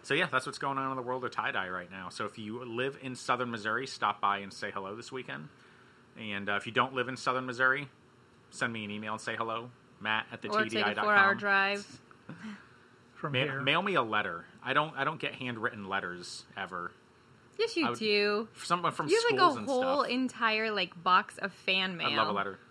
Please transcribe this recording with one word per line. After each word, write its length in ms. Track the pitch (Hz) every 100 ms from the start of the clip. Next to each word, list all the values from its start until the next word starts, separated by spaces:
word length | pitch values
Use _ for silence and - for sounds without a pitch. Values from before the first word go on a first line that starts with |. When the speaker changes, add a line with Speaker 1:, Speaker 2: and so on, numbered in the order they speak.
Speaker 1:
so, 100 | -
yeah, 140 | 143 175
that's 160 | 131 143
what's 120 | 127
going 200 | 143 135
on 120 | 135
in 60 | 131
the 40 |
world 220 | 123 127
of 80 | 123
tie-dye 380 | - 113 120 92
right 200 | 92 90
now. 200 | 95 90
So 160 | - 107
if 120 | -
you 260 | 107 113 123
live 320 | 113 135 139
in 140 | 135 123
southern 340 | - 127 123
Missouri, 360 | 117 107 113 131
stop 320 | - 107 104
by 200 | 101 101
and 120 | 98
say 180 | - 104
hello 260 | 98 95 107
this 160 | 117
weekend. 340 | 131 123 139 151 - - - - - - -
And, 300 | 110 101 101
uh, 40 | 101
if 100 | 117
you 80 |
don't 200 | 113 123
live 140 | 131 123
in 80 | 127
southern 300 | - 127 127
Missouri, 420 | 120 131 135 143 - - - - - -
send 240 | - 123
me 100 | 113
an 80 | 104
email 220 | 104 107
and 80 | 110
say 140 | - 110
hello, 340 | 113 113 123 - - -
Matt 240 | 107 110 -
at 100 | 113
the 80 | 214
Speaker 2:
Or 100 | 208
take 80 | 220
a 20 |
Speaker 1:
T 60 | 214
D 60 |
I 100 | 208
dot 20 | 208
com. 60 | 208
Speaker 2:
four-hour 300 | 208 196 196
drive. 680 | 202 196 196 202 202 - - - - 170 220 208 - - - - - -
Speaker 3:
From 160 | 160
Speaker 1:
Ma-, 80 | 143
Speaker 3:
here. 220 | 147 135
Speaker 1:
mail 200 | 131 156
me 140 | 202 175
a 60 |
letter. 440 | 117 107 98 85 - -
I 120 | 123
don't, 200 | 135 156 139
I 80 | 139
don't 140 | 160
get 160 | 139 -
handwritten 520 | 127 113 117 110 98
letters 560 | 98 92 87 90 - - -
ever. 340 | 95 90 87 - - - - - - -
Speaker 2:
Yes, 200 | 453 349
you 100 | 269
Speaker 1:
I 40 |
would 80 | 233
Speaker 2:
do. 500 | 220 208 208 208 226 -
Speaker 1:
Some, 240 | - 175 170
from 160 | - 285
Speaker 2:
You 80 | 415
have, 160 | 466
like, 80 | 415
Speaker 1:
schools 160 | 359 254
Speaker 2:
a 40 |
Speaker 1:
and 80 | 214
Speaker 2:
whole 320 | 254 262 285
Speaker 1:
stuff. 80 | -
Speaker 2:
entire, 600 | 247 254 - 233 220 220
like, 300 | 208 180 175
box 360 | 170 185 208 -
of 160 | 196
fan 420 | - - 190 190 175
mail. 120 | 156
Speaker 1:
I 60 | 147
love 100 | -
a 60 |
letter. 260 | 98 98 92 -